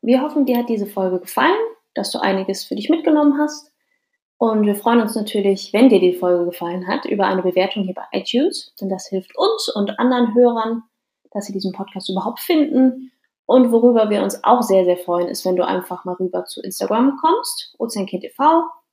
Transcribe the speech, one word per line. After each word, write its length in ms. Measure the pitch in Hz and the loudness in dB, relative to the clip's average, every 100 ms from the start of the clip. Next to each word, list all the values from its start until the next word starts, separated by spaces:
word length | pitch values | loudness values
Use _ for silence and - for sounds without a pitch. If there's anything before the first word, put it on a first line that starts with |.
Wir 200 | 226 254 | 2 2
hoffen, 240 | 294 302 254 | 2 0 0
dir 120 | 240 | 0
hat 120 | 240 | -2
diese 160 | 226 202 | -4 -4
Folge 320 | - 185 180 | -4 -2 -4
gefallen, 400 | - - 285 403 453 - _ | -4 0 2 2 -2 -8 _
dass 180 | - 202 | -10 -6
du 80 | - | -4
einiges 440 | - 190 190 190 - | -2 -2 -4 -6 -8
für 100 | 208 | -10
dich 140 | 208 | -2
mitgenommen 480 | 330 330 302 294 277 | 0 2 4 4 2
hast. 340 | 294 - - _ _ _ _ _ _ _ | -2 -4 -20 _ _ _ _ _ _ _
Und 280 | 233 220 208 | 0 2 2
wir 100 | 202 | 0
freuen 240 | - 240 | 2 2
uns 140 | 214 - | 2 -4
natürlich, 560 | 208 214 196 196 - | -4 -2 0 0 -2
wenn 160 | 208 254 | 4 6
dir 100 | 208 | 6
die 140 | 180 | 4
Folge 320 | 180 180 175 175 | 2 2 2 0
gefallen 420 | 175 175 180 180 | -4 -6 -6 -4
hat, 180 | 269 - | -4 -4
über 220 | 202 190 | -2 0
eine 140 | 190 | 0
Bewertung 420 | 185 180 185 214 | 0 0 0 -2
hier 100 | 185 | -6
bei 100 | 180 - | -6 -8
iTunes. 640 | - 190 240 320 - - - | -10 -4 0 0 -2 -14 -10
Denn 80 | 196 | -8
das 180 | 190 - | -8 -6
hilft 280 | 190 185 - | -8 -8 -2
uns 320 | 381 440 - | -2 0 -4
und 260 | - 202 202 | -4 -4 0
anderen 340 | 240 254 233 | 0 2 2
Hörern, 500 | 220 247 233 220 233 - _ _ _ _ | 4 4 4 -4 -6 -8 _ _ _ _
dass 140 | 208 202 | -12 -8
sie 80 | |
diesen 180 | 196 190 | -6 -6
Podcast 380 | 180 196 190 - | -8 -12 -12 -6
überhaupt 300 | 190 190 233 | -6 -6 -8
finden. 680 | - 320 294 254 262 254 - _ _ _ - | 0 2 2 4 2 2 -12 _ _ _ 2
Und 260 | 254 233 | 4 6
worüber 380 | 233 240 233 214 | 6 6 4 2
wir 140 | 202 | 2
uns 200 | 196 - | -2 -2
auch 180 | - 247 | 2 2
sehr, 240 | 214 190 180 | 4 4 4
sehr 120 | 180 | 0
freuen, 300 | - 175 175 | 0 -2 -2
ist, 180 | 185 185 | -4 -2
wenn 100 | 180 | 0
du 100 | 175 | 0
einfach 380 | 185 180 180 185 | -2 -4 -10 -8
mal 100 | 180 | -6
rüber 300 | 185 180 180 | -4 -4 -8
zu 160 | - | -12
Instagram 560 | 190 - 196 214 262 277 | -12 -8 -2 2 2 2
kommst, 540 | 320 403 - - - _ | 0 0 -2 -10 -14 _
Ozeankind 460 | 233 220 190 185 | -8 -6 -6 -8
T 60 | - | -10
V, 340 | _ 285 330 330 - _ | _ 2 2 0 -10 _